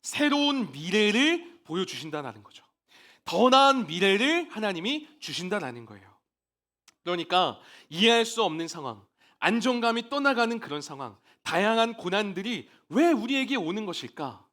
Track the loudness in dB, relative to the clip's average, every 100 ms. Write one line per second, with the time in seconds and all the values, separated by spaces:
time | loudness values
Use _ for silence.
0 | -10 -2 0 2 0 0 -4 -8 -2 2
1 | 2 4 2 0 -6 -20 -8 -6 -6 -8
2 | -8 -8 -8 -14 -20 -20 _ _ _ -20
3 | -20 _ -4 2 6 8 6 4 -2 0
4 | 2 4 2 0 -2 -4 -4 -2 -4 -4
5 | -8 _ -12 -8 -6 -4 -6 -12 -16 -20
6 | -20 _ _ _ _ _ _ _ _ _
7 | -6 -4 0 2 2 -2 -16 -20 _ 2
8 | 4 4 2 0 0 0 -6 -8 -10 -10
9 | _ _ _ _ 0 2 0 2 0 0
10 | -4 -2 0 2 0 -2 -6 -10 -10 -12
11 | -12 -14 _ _ -2 2 2 4 2 -2
12 | -2 -2 -2 -4 -6 -8 -10 _ _ 2
13 | 4 4 0 -2 0 -2 -2 -4 -6 -8
14 | -10 -10 -10 -10 _